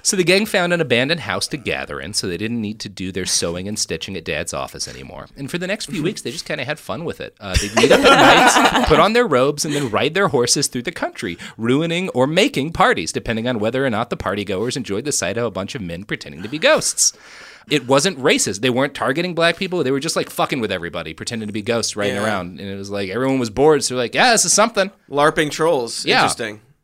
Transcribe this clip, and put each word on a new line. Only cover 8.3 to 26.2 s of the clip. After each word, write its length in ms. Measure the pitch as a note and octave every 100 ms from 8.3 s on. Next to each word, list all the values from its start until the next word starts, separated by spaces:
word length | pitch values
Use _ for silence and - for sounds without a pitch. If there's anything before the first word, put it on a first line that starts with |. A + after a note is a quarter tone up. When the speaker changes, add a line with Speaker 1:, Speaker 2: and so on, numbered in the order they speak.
| A#3+ B3 - -
Speaker 1:
nights, 140 | - A#3+
<laughs> 0 |
put 120 | D3+
on 100 | F#3
their 160 | A3+ A#3+
robes, 380 | B2+ C3+ D3+ D#3+
and 80 |
then 160 | C#3+ C3+
ride 240 | G2+ B2+
their 160 | E3+ G3
horses 380 | C3 A#2+ D3+ C#3
through 160 | B2+
the 100 | A#2+
country, 440 | - E4+ E4+ G#2+ E2+ - -
ruining 500 | A2+ C3+ E3 E3+ F#3
or 160 | B2 C3
making 460 | E3+ B3 - D3
parties, 400 | D#3+ A3 A2 D#2+
depending 380 | C3 - A2+ A#2
on 100 | A#2+
whether 260 | G#2+ B2+ C3+
or 40 |
not 200 | G#2+ A#2+
the 60 | -
partygoers 640 | F#2 G2+ G2 F#2+ A#2+ C3
enjoyed 260 | G#2 G2
the 80 | C#3+
sight 240 | - F2+ G#2
of 60 |
a 80 | A#2
bunch 240 | F#2+ G2 A#2+
of 60 |
men 240 | F2 E2+ G2+
pretending 360 | D#3+ - C#2+
to 60 | G#2+
be 100 | D3+
ghosts. 520 | B3 D4+ - - - - - - - - -
It 160 | D3 B2
wasn't 320 | C3+ F#3 C#3
racist. 440 | C3+ C4 - G2
They 80 | B2+
weren't 240 | B2 C#4
targeting 420 | - A2+ C#3 F3+ E3
black 220 | E3 E3
people. 260 | F#3+ F3+
They 80 | B2+
were 80 | C#3
just, 160 | D#3 F#3+
like, 140 | -
fucking 320 | - - D3
with 100 | G#2+
everybody, 420 | F#2+ E2+ E2+ D#2+
pretending 340 | D#2 G#2 A#2 G#2+
to 40 |
be 80 | G#2+
ghosts, 360 | G2+ A#2 G#2 G#2
riding 180 | G2+ G2+
Speaker 2:
Yeah. 80 |
Speaker 1:
around. 380 | G#2+ G2+ F2 D#2+
And 80 | G2
it 60 | G2
was 120 | G2
like, 200 | G2+ G2
everyone 300 | G#2 C3 C3+
was 100 | A#2
bored, 340 | G2+ D3+ D3
so 120 | - B2+
they're 80 | A#2+
like, 100 | B2+
"Yeah, 160 | A#3+
this 140 | A3 E3+
is 80 |
something." 360 | G3 A3+ A3 G3 _ _
Speaker 2:
LARPing 420 | C#3 D#3 D#3 D3+
trolls. 540 | - D#3+ D3 A#2 - D3+
Speaker 1:
Yeah. 140 | A#3+